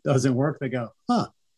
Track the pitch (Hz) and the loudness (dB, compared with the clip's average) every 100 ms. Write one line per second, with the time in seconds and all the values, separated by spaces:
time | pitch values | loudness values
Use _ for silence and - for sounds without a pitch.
0 | 139 135 131 123 143 - 131 123 113 - | 0 2 2 2 0 -2 -6 -6 -8 -12
1 | - 240 - _ _ | -2 -2 -2 _ _